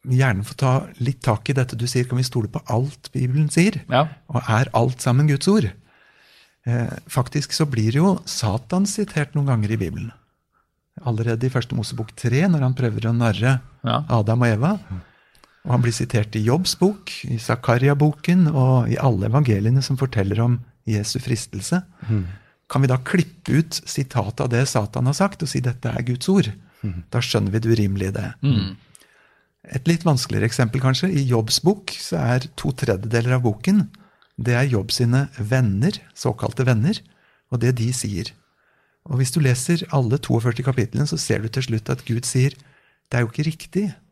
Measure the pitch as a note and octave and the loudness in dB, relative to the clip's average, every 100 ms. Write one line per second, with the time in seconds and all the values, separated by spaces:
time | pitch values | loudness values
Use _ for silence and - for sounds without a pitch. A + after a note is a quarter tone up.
0 | - B2+ C3+ G2 G#2+ - C3+ C3 - - | 2 2 2 0 -4 -2 2 2 -2 -4
1 | A#2+ C3+ - G#2+ - C3+ B2+ A2 A#2+ B2+ | -4 -2 -2 -2 0 -2 -2 -4 -2 -2
2 | B2 B2 B2+ B2 G#2+ - - G#2+ C#3 - | 0 -2 -2 -2 -4 -8 -4 -2 -2 -8
3 | - - B2+ C#3 D3 - F#3+ G3+ - B2+ | -10 -4 0 0 2 4 2 0 0 2
4 | D#3 - - A#2 - A2 C3 B2+ B2+ B2+ | 2 -4 -6 -4 0 0 2 2 0 0
5 | - B2 D3 C#3 - G#3+ A2 - _ _ | 0 4 4 2 4 2 2 -6 _ _
6 | _ _ _ _ _ _ - A#2+ A#2 - | _ _ _ _ _ _ -2 -2 -2 -8
7 | - - C3 D3+ - - D3+ A#2+ A2 C3+ | -6 -4 -2 -4 -4 -2 0 2 0 2
8 | F#3+ F3+ - - G#2+ G#2+ - F3+ G3+ G#3 | 2 0 -4 -4 -2 -2 -2 -2 0 -2
9 | G3 D#3 C#3+ D3 C#3 A#2+ G#2 A2+ F2 G#2+ | -4 -2 -2 -2 0 0 0 -2 -2 -4
10 | A2+ - _ _ _ _ _ _ _ - | -10 -12 _ _ _ _ _ _ _ -10
11 | B2 A2 A2+ A2+ B2+ B2 A2+ - G#2 A#2+ | -4 -2 -2 0 0 -2 -2 -4 -6 -8
12 | A2 - B2 B2+ F#3 D#3+ B2+ B2+ B2 A2 | -10 -6 0 2 2 2 2 0 -2 0
13 | A2+ A#2 A#2 G2 A#2+ C3 - _ A#2 A#2+ | 0 2 2 2 2 0 -4 _ -2 -2
14 | D3 A#2+ G#2+ A#2 A#2+ G#2+ D3+ G3+ - F#2 | 0 0 2 2 2 2 0 -2 -6 -12
15 | - _ _ _ _ _ - B2 A#2+ A2+ | -12 _ _ _ _ _ -2 2 2 0
16 | A#2 A#2 G#2+ A2+ A2 D3 F#3 - F#3 G#3 | -2 0 0 0 2 2 0 2 0 0
17 | - - C3+ A#2 - A#2+ - A#2+ C#3 C#3+ | -12 -12 -6 -6 -2 -2 2 2 4 4
18 | D3+ C#3+ - F3+ D#3+ D3+ C3 B2+ A2+ A#2 | 2 2 2 4 4 4 4 4 2 2
19 | C3+ G2+ G#2+ B2+ C3+ G2+ G#2+ C3 C3 C3+ | 2 2 2 2 4 2 4 2 0 -2
20 | B2 A2 G2 G#2 A#2+ A#2+ - _ - G#2+ | 0 0 0 2 2 0 -4 _ -2 -2
21 | G#2 C3 B2+ A#2 - G#2 - F3+ F#3 _ | -2 -6 -4 -4 -4 -10 -2 -4 -4 _
22 | A2 A2 F2 F#2 _ _ _ C3+ C3+ B2+ | -2 -2 -2 -10 _ _ _ 0 2 0
23 | C3 F#3 - - - C3 E3 - - - | 0 0 0 -6 0 0 0 -6 -6 -6
24 | C3+ A#2+ G2+ - C#3 A#2 C3+ B2 G#2 C3 | -2 -2 -2 -4 0 0 2 0 -2 0
25 | B2+ D3 G3 - C#3+ C3+ B2 A#2+ A#2 A#2 | 0 2 0 0 -4 -2 -4 -4 -4 -4
26 | A#2+ B2 - G3 G#2+ F#2+ - _ G#2+ F2 | -4 -4 2 2 2 -4 -16 _ -8 -8
27 | - A#2+ - A2+ G2+ A2 A2+ A2 G2+ G2 | -4 -4 0 0 0 0 2 2 2 0
28 | F#2+ G#2 G#2 - C#3 A#2 F#2+ F#2+ _ - | -4 -4 -8 -4 0 0 -2 -10 _ -20
29 | _ _ _ _ _ _ - C3 E3 E3 | _ _ _ _ _ _ -12 -4 0 2
30 | E3+ C3 - G#2 A2 - A#2 B2+ C3 C3 | 2 2 0 0 0 0 0 0 0 0
31 | F#3 D#3+ C3+ A#2 G#2+ - E3 G#3 - - | 0 0 2 0 0 0 2 0 -4 -12
32 | - E3 A#2+ B2+ - - D3 C3 B2 G2 | -6 -2 0 0 -2 -6 -6 -2 -2 -2
33 | A2 A#2 A#2+ B2+ A#2+ G2+ - G3+ B2+ - | 0 0 2 2 0 0 2 2 2 -6
34 | _ _ _ - A#2+ A#2+ C#3 A2+ G2+ - | _ _ _ -6 0 2 2 0 -2 0
35 | A#2 B2+ C#3+ - G#2 C3 A2+ G2 D3+ - | 2 2 0 -6 0 2 2 2 0 -2
36 | - - - - - - B2+ A2+ C#3 A3+ | -14 -6 -6 -2 -4 0 2 2 2 -2
37 | - _ _ _ _ A#2+ B2 B2 A2+ B2+ | -8 _ _ _ _ 0 0 0 -2 -4
38 | G#2+ G2+ G#2 - _ _ _ _ _ _ | -4 -6 -8 -12 _ _ _ _ _ _
39 | - B2+ C3 E3+ C3+ B2 - E3+ - C#3+ | -6 -2 0 2 2 2 0 -2 0 -2
40 | A#2 C#3 - A#2 A#2 A#2 C3 C3 G2+ B2+ | 0 0 0 0 0 -2 -2 -2 -2 -2
41 | D3 E3 - G2+ A2 C3 B2+ A2 - B2+ | -2 -2 -2 -2 -2 -6 -4 -4 -4 -6
42 | - A#2 - B2+ C3+ - - _ _ _ | -4 -4 -2 0 0 -2 -20 _ _ _
43 | _ B2 A#2 C3 D3+ D#3+ - F#3 G#3 - | _ -2 -2 -2 -4 -6 -6 -4 -4 -6
44 | _ | _